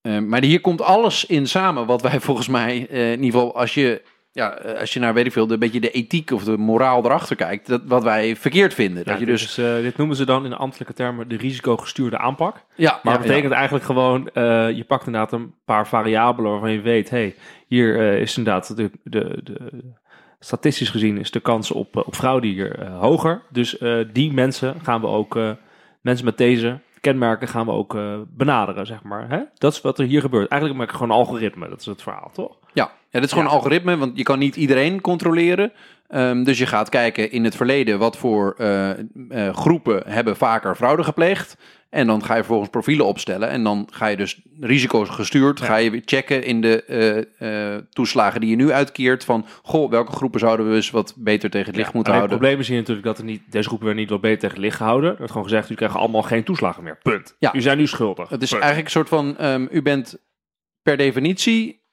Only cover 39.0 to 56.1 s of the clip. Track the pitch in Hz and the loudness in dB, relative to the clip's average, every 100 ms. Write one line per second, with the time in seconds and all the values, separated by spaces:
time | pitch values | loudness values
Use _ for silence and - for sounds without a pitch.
39 | 110 - 123 123 101 95 - 170 - 101 | -10 -14 -12 -4 -4 -2 0 0 2 -2
40 | - 104 113 98 127 113 101 90 123 151 | -2 -2 -2 0 2 0 -2 0 2 2
41 | 165 160 170 190 - - - _ _ - | 0 2 2 2 -6 -18 -20 _ _ -2
42 | 120 110 101 113 104 113 101 123 110 151 | 2 2 2 0 2 0 0 -4 0 2
43 | 110 98 - 95 113 139 110 104 104 - | 2 0 -6 -4 -4 -2 0 -2 -6 -4
44 | 113 101 101 - _ 156 127 135 123 117 | -4 -2 -4 -6 _ -12 0 2 2 0
45 | 101 - 101 143 135 143 120 110 113 113 | 0 -4 0 2 2 2 0 2 2 0
46 | - 135 131 139 123 117 113 113 - 131 | -2 -2 0 -2 0 0 4 2 0 0
47 | 110 107 110 _ 113 107 104 104 - - | 2 2 -4 _ -8 -6 -6 -8 -12 -4
48 | 120 - 104 120 110 113 143 139 139 - | 0 2 2 2 0 4 4 4 0 0
49 | 127 127 - 117 110 - - 160 139 113 | 0 0 0 -2 -2 -16 -2 0 2 0
50 | 117 - 131 110 113 113 110 110 101 113 | 0 -4 -4 0 2 2 2 0 2 -2
51 | 104 - 110 107 104 101 98 98 101 117 | -4 -4 0 0 0 -4 -4 -4 -4 -2
52 | 107 98 101 104 131 139 123 123 110 110 | 2 2 2 2 2 2 -2 -4 -2 -4
53 | 110 107 113 107 _ 107 107 113 110 107 | -4 -6 -8 -12 _ -4 -2 -4 -4 -4
54 | 107 101 110 107 101 95 101 - 110 123 | -2 -2 0 0 -2 -2 -4 -2 0 2
55 | 156 - 120 113 95 110 107 110 110 - | 0 -2 -8 -8 -2 -2 -2 -4 -4 0
56 | 113 | 0